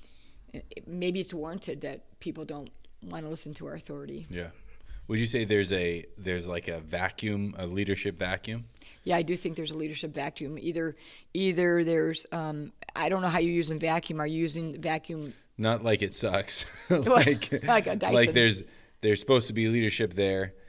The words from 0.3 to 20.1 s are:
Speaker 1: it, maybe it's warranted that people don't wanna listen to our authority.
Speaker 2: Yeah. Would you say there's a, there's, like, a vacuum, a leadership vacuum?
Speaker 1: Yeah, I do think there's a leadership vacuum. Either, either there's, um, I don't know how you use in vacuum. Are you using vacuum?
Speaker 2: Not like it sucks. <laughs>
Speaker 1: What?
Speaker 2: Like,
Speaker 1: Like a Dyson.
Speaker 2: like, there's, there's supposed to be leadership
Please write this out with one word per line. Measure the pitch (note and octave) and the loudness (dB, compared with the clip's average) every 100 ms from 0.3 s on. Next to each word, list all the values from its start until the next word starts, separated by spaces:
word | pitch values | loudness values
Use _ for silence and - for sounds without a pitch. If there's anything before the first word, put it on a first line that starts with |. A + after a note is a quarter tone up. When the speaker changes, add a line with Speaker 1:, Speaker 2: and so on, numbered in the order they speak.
| - - | -20 -16
Speaker 1:
it, | - - - - | -14 -12 -16 -10
maybe | F3+ F3+ F#3 | -4 -2 -2
it's | F3+ | -4
warranted | E3+ D#3+ F#3+ - C#3+ | -6 -8 -8 -8 -8
that | C#3 C3+ - - | -8 -10 -16 -12
people | F3 D#3+ | -10 -8
don't | D#3 D3 C#3 - - - | -8 -10 -12 -16 -20 -18
wanna | F3+ E3 D#3 | -12 -10 -8
listen | E3 D3+ | -8 -10
to | D3+ C#3 | -10 -10
our | |
authority. | D#3+ - C#3+ C#2 C#2 - | -12 -12 -12 -10 -12 -8
Speaker 2:
Yeah. | F2 E2+ - - - - - - | -8 -8 -12 -18 -16 -14 -12 -4
Would | A2 | -2
you | A2+ | 0
say | A#2+ | 0
there's | G#2 G#2 F#2+ | 4 4 4
a, | F#2+ F2 E2+ - - | 2 0 -2 -6 -10
there's, | F#2+ F2+ F2 | -4 -4 -2
like, | F2 F#2 | -6 -4
a | E2 | -6
vacuum, | D#2 E2+ F#2 - G#2+ G2+ G2+ G2+ | -4 -2 -2 -2 -2 -2 -4 -4
a | F2 | -4
leadership | F#2+ G2 F#2+ G2+ F2 | -2 0 0 -2 -2
vacuum? | F#2 F#2+ - A#2 A#2 - - - | -2 -2 -4 -10 -10 -18 -20 -12
Speaker 1:
Yeah, | - F3 | 0 0
I | |
do | E3 F3+ | 0 -2
think | E3+ E3 | -4 -6
there's | D#3 | -8
a | D#3 | -6
leadership | D#3 D3+ D#3 | -6 -6 -8
vacuum. | D3 C#3+ - C#3+ D3+ | -6 -6 -6 -8 -6
Either, | E3+ E3 D#3+ D3 - - - | -4 -2 -2 -6 -18 -20 -8
either | F3+ F#3+ E3+ F3 E3+ | 0 2 4 4 4
there's, | E3 E3 D#3+ E3 - | 4 4 2 0 -4
um, | E3+ D#3 D3+ D3 - - | -6 -4 -6 -8 -12 -12
I | - E3 | -2 0
don't | F#3+ | 2
know | F3+ | 2
how | E3+ | 2
you | E3+ | 2
use | E3+ D#3+ | 2 0
in | D#3 | 0
vacuum. | D#3+ E3 - D#3 | 0 0 -2 -4
Are | D3+ | -2
you | D#3+ | 0
using | E3 D#3 D#3+ C#3+ | -2 -2 -6 -6
vacuum? | D#3+ D#3 - D#3+ D3 - _ - | -4 -4 -4 -10 -10 -14 _ -2
Speaker 2:
Not | A2 A2+ | 0 2
like | A2+ G#2 | 2 2
it | G2 | 2
sucks. | - G#2+ F#2+ - - - - | -2 0 0 -2 -4 -6 -10
<laughs> | - | 0
Speaker 1:
What? | F3 C#3 B3 D3 | 2 6 6 6
Speaker 2:
Like, | C#3 - C#3 - | 4 0 -2 4
Speaker 1:
Like | A3+ - | 4 4
a | - | 0
Dyson. | F#3 | 4
Speaker 2:
like, | - A#2+ | 6 8
there's, | B2+ A2+ G2 - - - - | 8 6 6 -4 -16 -20 -2
there's | G#2+ G2+ | 2 2
supposed | - C3 A2+ | 6 4 4
to | |
be | A2 A2+ | 0 2
leadership | A#2 A2 - G#2+ | 4 2 2 0